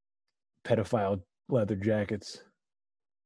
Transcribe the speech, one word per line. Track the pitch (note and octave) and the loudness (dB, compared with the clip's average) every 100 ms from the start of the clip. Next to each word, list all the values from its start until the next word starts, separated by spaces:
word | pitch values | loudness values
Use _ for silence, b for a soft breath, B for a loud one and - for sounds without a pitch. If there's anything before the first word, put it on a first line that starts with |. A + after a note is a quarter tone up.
| _ _ _ _ _ _ - | _ _ _ _ _ _ -2
pedophile | A2 G#2 A#2 G2 G2+ - _ - | 0 2 0 0 -2 -6 _ -2
leather | B2+ G#2 G2+ | 0 2 0
jackets. | G2+ G#2+ G2+ G#2 - - - _ _ _ _ _ _ _ | 2 2 0 -4 -8 -18 -20 _ _ _ _ _ _ _